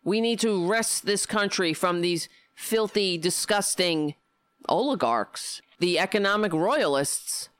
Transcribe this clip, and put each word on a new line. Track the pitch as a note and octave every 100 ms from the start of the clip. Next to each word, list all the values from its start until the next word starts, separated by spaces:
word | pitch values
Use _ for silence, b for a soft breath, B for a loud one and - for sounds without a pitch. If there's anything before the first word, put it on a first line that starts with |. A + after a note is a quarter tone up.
We | - G#3+
need | A#3 A#3
to | A3+ G3+ E3+
wrest | A3 A3 - -
this | G3+
country | - G#3 G3+ - F3+
from | D#3 F3+ F3
these | F3 E3+ - b b -
filthy, | - A3 G#3+ G#3+ G3 F3
disgusting | E3+ F3 - G#3 G3 - F3+ D#3+ D3+ D3 _ _ _ _ -
oligarchs, | E3 C4+ B3+ A#2+ A#2 G2+ - - - _ _
the | F3 E3+
economic | F#3+ A3 G3 G#3 G#3+
royalists. | E3 F3+ D4 F#3+ C#3 C#3+ - - - - _